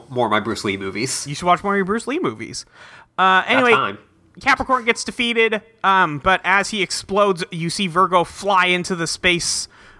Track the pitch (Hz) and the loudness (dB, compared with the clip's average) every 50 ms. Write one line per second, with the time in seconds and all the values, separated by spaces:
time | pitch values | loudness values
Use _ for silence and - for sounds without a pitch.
0 | - - 131 123 120 107 107 107 101 113 104 - - 107 98 95 98 98 98 101 | -8 -6 -2 0 2 2 2 2 2 0 -4 -2 -2 -4 -4 -4 -6 -6 -4 -4
1 | 120 127 - - - 139 143 - 180 180 175 170 - 202 196 202 190 180 208 233 | -4 -4 -4 -6 -8 -8 -8 -2 0 2 2 2 2 0 0 0 0 0 -2 -4
2 | - - 277 359 349 135 110 107 113 - - - - - _ - - - - - | -4 -4 -4 -2 -2 -4 -4 -6 -10 -12 -12 -14 -14 -16 _ -20 -20 -20 -20 -20
3 | - _ _ - 185 190 185 185 - - 226 262 254 240 226 - 127 98 202 208 | -20 _ _ 0 2 4 4 2 2 2 2 2 4 4 4 4 2 -2 -6 -10
4 | - _ _ _ _ _ _ - - 269 277 - 254 - 262 247 226 233 226 - | -16 _ _ _ _ _ _ -4 0 0 0 0 2 0 -2 0 0 0 -2 -2
5 | - - - - 240 233 233 233 226 220 220 202 - - _ _ - 190 190 190 | -4 -6 -4 -2 -2 0 2 2 2 2 2 -2 -4 -10 _ _ 0 2 4 4
6 | 185 160 147 139 - 190 185 170 - 175 190 202 190 - 220 208 180 - - - | 2 2 0 -2 0 2 2 2 2 2 2 2 0 0 -2 -4 -4 -4 -4 -8
7 | - - 196 208 208 202 190 165 185 - 180 165 165 170 - - 202 175 156 180 | -6 -2 0 2 2 2 2 0 -4 -8 -8 -6 -6 -4 -4 -4 -4 0 2 2
8 | 190 175 185 180 165 - - - - 196 202 185 180 180 180 180 175 - 190 170 | 2 4 4 2 2 0 -4 -6 -4 0 2 2 2 2 2 0 -2 -4 -4 -4
9 | 165 156 - - - 180 175 175 - - - - - - _ - - - - | -4 -4 -4 -2 0 0 0 0 0 -2 -4 -4 -6 -8 _ -20 -20 -20 -20